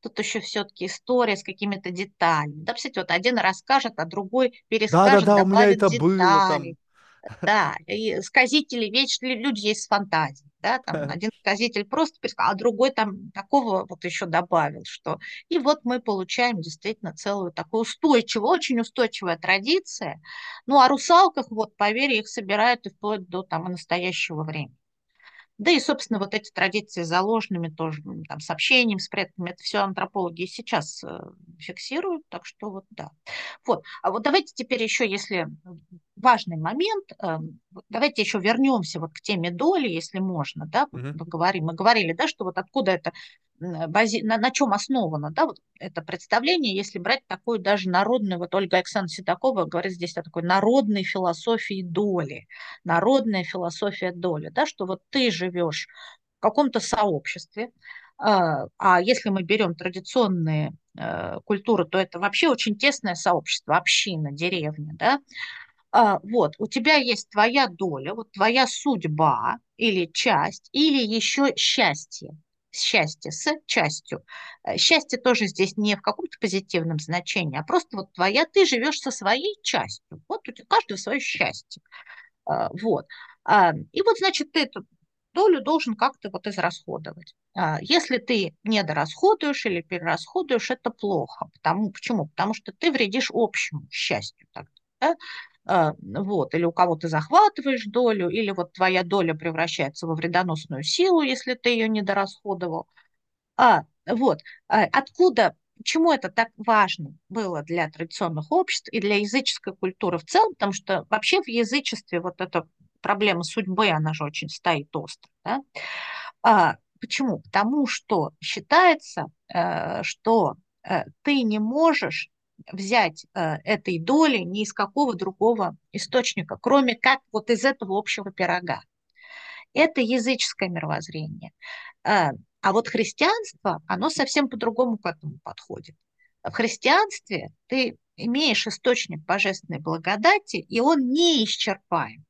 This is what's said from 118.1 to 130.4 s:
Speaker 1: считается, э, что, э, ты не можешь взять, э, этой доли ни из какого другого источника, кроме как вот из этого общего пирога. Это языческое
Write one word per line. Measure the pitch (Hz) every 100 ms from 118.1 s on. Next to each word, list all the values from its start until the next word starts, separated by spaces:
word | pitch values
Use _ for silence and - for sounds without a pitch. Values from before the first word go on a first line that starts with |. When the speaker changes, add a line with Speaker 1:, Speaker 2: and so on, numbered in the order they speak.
| 196 143 _
Speaker 1:
считается, | - - - 311 359 311 - - 147 _ _
э, | 180 175 170 82 -
что, | - - - 226 160 - _ _ -
э, | 185 - _
ты | - 277
не | 233 214
можешь | 214 269 330 294 185 - - _ _ _ -
взять, | 185 196 240 185 156 -
э, | - 165 147
этой | - 208 202 170
доли | 165 285 320 233
ни | 170 196
из | 214
какого | - 202 269 285
другого | 185 190 190 214 233 180 160 _
источника, | - - 254 240 - 160 -
кроме | - 277 254 226
как | 262 269 _
вот | 214 214
из | 233
этого | 214 220 190 196
общего | 208 - 196
пирога. | 196 180 175 175 131 - _ _ _ - - - - -
Это | - 320 302
языческое | 233 254 233 247